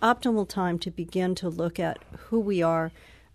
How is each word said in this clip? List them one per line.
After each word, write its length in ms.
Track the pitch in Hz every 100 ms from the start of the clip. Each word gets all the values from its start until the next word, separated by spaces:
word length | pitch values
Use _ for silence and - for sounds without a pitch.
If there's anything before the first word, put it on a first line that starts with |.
optimal 460 | 220 240 254 226 190
time 320 | - 180 170
to 120 | 180
begin 440 | 170 170 185 185 185
to 140 | 180
look 300 | 165 165 170
at 200 | 165 - - - -
who 100 | 226
we 240 | 208 190
are, 280 | 165 165 160 - - - -